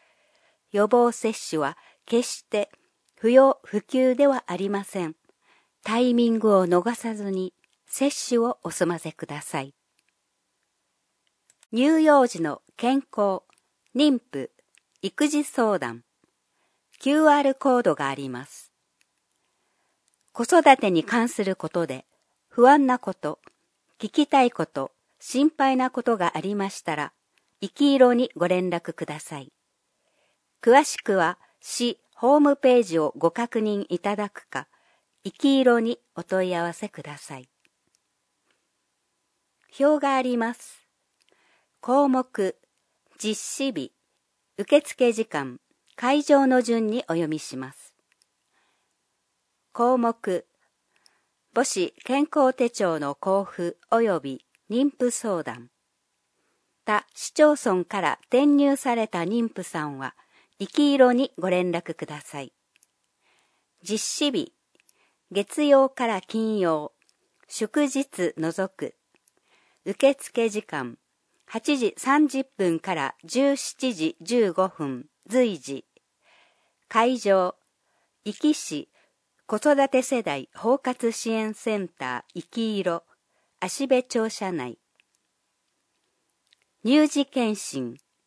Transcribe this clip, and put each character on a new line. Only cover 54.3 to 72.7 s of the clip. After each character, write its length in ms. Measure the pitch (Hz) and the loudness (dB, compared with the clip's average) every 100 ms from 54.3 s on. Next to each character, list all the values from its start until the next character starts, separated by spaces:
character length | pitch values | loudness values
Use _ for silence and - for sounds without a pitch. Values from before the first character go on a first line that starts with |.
| 131 - _ _ | -10 -14 _ _
妊 200 | 233 285 - | -2 -2 0
婦 140 | 247 | -4
相 320 | - 226 175 | -4 -4 -6
談。 260 | 139 113 123 _ _ _ _ _ _ _ _ _ _ _ - | -6 -12 -16 _ _ _ _ _ _ _ _ _ _ _ -2
他 200 | 214 - | -2 -4
市 180 | - - | -12 -10
町 220 | - 302 294 | 4 4 4
村 280 | 240 185 | 0 -2
か 180 | 170 202 | -2 -2
ら 180 | 156 - | -2 -4
転 220 | _ 247 294 | _ 2 4
入 300 | 285 285 277 | 4 4 0
さ 200 | 262 233 | -2 -2
れ 120 | 214 | -4
た 120 | 175 | -4
妊 300 | 170 233 226 | -4 -2 -4
婦 100 | - | -6
さ 200 | 180 165 | -10 -8
ん 140 | 151 135 | -8 -8
は、 180 | 131 - _ _ _ _ | -12 -14 _ _ _ _
生 80 | 196 | -6
き 260 | - 285 | 0 2
色 180 | 277 247 | 6 6
に 220 | 247 269 - | 4 -2 -4
ご 120 | 185 | -2
連 220 | 180 180 | 0 0
絡 240 | 170 170 160 | -4 -6 -12
く 100 | 151 | -12
だ 160 | 147 | -12
さ 200 | - 147 | -14 -14
い。 120 | 131 _ _ _ _ _ _ _ _ _ _ _ _ _ | -14 _ _ _ _ _ _ _ _ _ _ _ _ _
実 160 | 175 214 | -8 -6
施 340 | - - 196 | -6 -4 -2
日、 220 | 202 - _ _ _ _ _ _ _ _ | -2 -6 _ _ _ _ _ _ _ _
月 320 | 185 202 - | -6 -6 -2
曜 260 | 294 277 269 | 4 4 4
か 180 | 262 233 | 0 -4
ら 140 | 196 | -4
金 380 | - 220 220 214 | -6 -4 -2 -2
曜、 340 | 175 156 151 - _ _ _ _ _ | 0 -2 -6 -16 _ _ _ _ _
祝 380 | - 214 302 294 | -10 -4 -2 -2
日 460 | 269 277 - 175 - | -2 -6 -4 -6 -4
除 360 | 160 - - | -6 -4 -8
く。 220 | - 143 - _ _ _ _ _ _ _ _ | -8 -14 -14 _ _ _ _ _ _ _ _
受 300 | 180 - 269 | -12 2 2
付 360 | 277 - - 226 | 2 -4 -4 -2
時 140 | 208 | -4
間、 340 | - 151 123 - _ _ _ _ _ | -8 -8 -8 -12 _ _ _ _ _
八 320 | 226 - 277 | -8 -2 0
時 160 | 226 - | -2 -2
三 300 | 254 285 302 | 0 2 2
十 180 | 269 262 | 0 -6
分 340 | - 180 | -2 -2